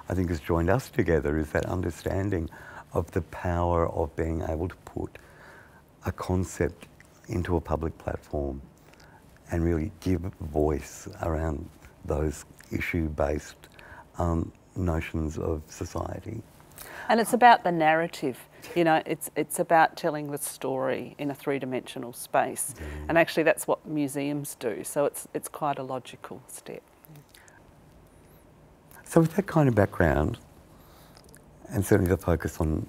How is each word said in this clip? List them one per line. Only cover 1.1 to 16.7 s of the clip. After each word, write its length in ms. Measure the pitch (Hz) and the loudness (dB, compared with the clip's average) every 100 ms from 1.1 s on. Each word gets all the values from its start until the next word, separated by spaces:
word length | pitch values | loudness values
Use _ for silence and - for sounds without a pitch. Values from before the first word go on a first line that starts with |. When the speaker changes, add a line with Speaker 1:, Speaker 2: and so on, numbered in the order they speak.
| 80 73 76 | 2 2 0
Speaker 1:
is 120 | 76 | 0
that 160 | 82 78 | -2 -2
understanding 840 | 90 90 - 85 90 101 92 82 - - - - | -2 -4 -4 -4 -2 -2 -2 -4 -10 -18 -18 -6
of 160 | - 85 | -4 -2
the 100 | 92 | -4
power 680 | 80 - 90 85 87 85 85 | -4 -6 -2 0 2 2 0
of 240 | - 82 - | 0 -4 -2
being 260 | 82 80 | -4 -2
able 240 | - 80 90 | -4 -4 -4
to 80 | - | -8
put 340 | - - - - - - - - - - - - - | -14 -10 -10 -12 -20 -20 -20 -20 -20 -20 -20 -10 -8
a 40 | |
concept 800 | - - 92 87 - 85 - - - - - - | -6 -2 0 -2 -2 -2 -2 -20 -20 -20 -20 -6
into 260 | 87 82 | -4 0
a 60 | 85 | -2
public 360 | - 76 82 - | 0 -2 -2 -6
platform 640 | - - - 78 69 67 - - - - - - - - - | -8 -8 -6 -6 -4 -6 -14 -20 -20 -20 -20 -20 -20 -20 -6
and 100 | 85 | 0
really 300 | 85 85 80 - | 2 2 -2 -4
give 200 | 92 90 95 - | -2 -2 -2 -8
voice 640 | 80 76 76 71 - - - - | -4 0 2 0 -6 -16 -16 -6
around 460 | 82 78 80 76 82 - - - | -4 -2 -2 -4 -8 -16 -20 -16
those 400 | - 73 78 73 - - - | -4 -2 -2 -4 -14 -20 -10
issue-based, 960 | - - 87 78 76 71 76 - - - - - - - - | -6 -2 -2 -2 0 0 -2 -6 -20 -20 -20 -20 -20 -18 -4
um, 340 | 87 82 - - - | 0 0 -2 -8 -16
notions 640 | - 87 80 - 82 78 80 | -4 0 0 -2 -4 -4 -4
of 240 | 87 78 - | -4 -4 -8
society. 720 | - 82 85 - - - 110 - - - | -12 -8 -6 -6 -8 -10 -12 -14 -20 -20